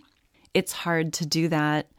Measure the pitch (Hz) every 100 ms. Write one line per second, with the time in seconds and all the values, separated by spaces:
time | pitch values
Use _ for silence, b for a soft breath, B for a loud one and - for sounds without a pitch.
0 | - _ _ b b 185 185 - 175 165
1 | 160 - 156 165 160 156 151 151 -